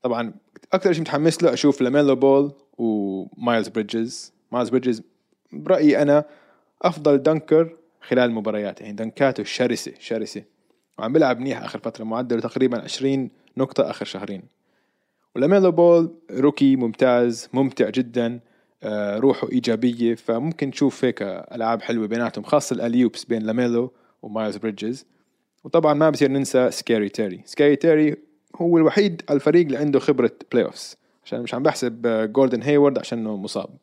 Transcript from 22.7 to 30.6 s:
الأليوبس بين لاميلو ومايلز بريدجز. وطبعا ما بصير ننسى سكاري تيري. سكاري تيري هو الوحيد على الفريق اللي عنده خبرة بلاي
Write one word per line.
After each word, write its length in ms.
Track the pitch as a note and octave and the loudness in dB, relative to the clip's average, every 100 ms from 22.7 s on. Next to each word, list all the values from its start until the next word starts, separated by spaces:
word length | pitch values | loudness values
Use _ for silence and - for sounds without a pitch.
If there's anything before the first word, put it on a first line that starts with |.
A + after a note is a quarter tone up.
الأليوبس 500 | B2 A#2 A#2+ A#2+ - | -4 0 2 2 0
بين 180 | - A#2 | -6 -4
لاميلو 500 | A2 A2+ B2 A#2 B2+ _ _ _ | -2 -2 0 -2 -4 _ _ _
ومايلز 340 | A2 G#2+ A2 G2+ | -12 -6 -6 -6
بريدجز. 500 | A2+ G2+ G#2+ B2+ _ _ _ _ _ _ | -8 -6 -8 -8 _ _ _ _ _ _
وطبعا 300 | D3+ E3+ D3+ | -2 2 2
ما 160 | D3 D#3 | 4 2
بصير 200 | C3+ C#3 | 2 2
ننسى 400 | C#3 C3+ C3 B2+ | 2 0 2 2
سكاري 380 | - - A2+ G2+ | -2 -2 0 0
تيري. 340 | - G#2 F2+ | -4 -6 -8
سكاري 320 | - - D3 C#3 | -14 2 2 4
تيري 400 | E3 D#3 D3+ C#3+ _ _ _ - | 4 4 2 -2 _ _ _ -6
هو 220 | F3 E3+ | 2 4
الوحيد 440 | D#3 - G3+ E3 - | 4 4 0 -2 -2
على 80 | D3 | 0
الفريق 300 | D3+ E3+ D#3+ | 4 4 2
اللي 100 | B2+ | 0
عنده 220 | D3 C#3 | 0 0
خبرة 320 | - C3 A#2+ - - | 2 2 0 -2 -4
بلاي 120 | A#2+ | -2